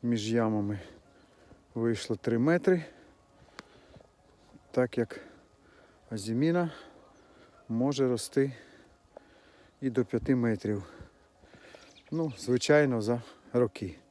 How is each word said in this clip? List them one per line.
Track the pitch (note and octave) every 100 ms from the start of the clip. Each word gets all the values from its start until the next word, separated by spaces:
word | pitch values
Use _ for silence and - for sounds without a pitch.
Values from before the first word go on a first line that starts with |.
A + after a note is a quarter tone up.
між | A#2+ A#2 G#2+
ямами | A#2 A2+ G#2+ G2+ G2+ - - - - - _ - - _
вийшла | - A#2 A2 - A2
три | - A2+
метри. | C3+ F3 F3+ F3+ D#3 - - - _ _ - - - - - - - _ _ _ _ - _
Так | - B2+ -
як | A2+ - - - _ _ _ - - _ -
азіміна | A2 G2 A2+ D#3 F3 E3+ - - - - - - - - - -
може | A2+ C3 C3+ C3+
рости | A#2+ - - C#3 B2+ - - - _ _ - _ - - - - _
і | C3+
до | A#2
п'яти | A#2+ A#2+ - C3
метрів. | A#2+ G#2 G2+ G#2 G2 - - _ _ _ - - - - - - -
Ну, | D#3 D#3+ A2+
звичайно, | - B2 - D3+ D3 A#2+
за | G#2+ A#2+ - - -
роки. | B2 A#2+ - G2 E2 _